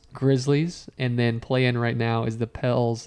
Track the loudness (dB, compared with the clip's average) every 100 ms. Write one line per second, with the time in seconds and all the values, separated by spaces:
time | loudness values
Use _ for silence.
0 | -18 -2 2 2 2 2 0 -6 -14 -6
1 | -2 2 0 0 0 2 2 2 0 0
2 | 0 0 -2 -2 -6 -4 0 2 0 -2